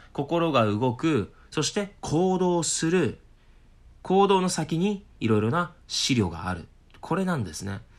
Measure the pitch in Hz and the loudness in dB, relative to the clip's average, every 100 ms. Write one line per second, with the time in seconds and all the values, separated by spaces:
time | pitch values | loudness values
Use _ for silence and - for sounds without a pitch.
0 | - - - 170 165 135 107 104 127 120 | -10 -6 -2 0 2 4 4 2 0 0
1 | 160 135 92 - - - 143 208 196 - | 0 0 -2 -10 -8 -4 -2 -2 -6 -8
2 | - 151 185 185 180 175 156 - 165 185 | -2 0 2 2 2 0 -2 -2 0 2
3 | 117 - - - - - - - - - | 0 -4 -16 -20 -20 -20 -20 -20 -20 -10
4 | - 190 196 190 185 - 151 165 202 202 | 0 4 4 4 2 -2 -2 0 0 -2
5 | - - 110 107 110 165 175 - - - | -8 -4 0 2 2 0 -2 -8 -10 -4
6 | - 127 90 80 92 85 - - - - | 0 0 0 -4 -8 -8 -12 -20 -20 -14
7 | - 175 185 156 98 - 98 98 - | -6 -2 -2 -4 -6 -8 -10 -12 -14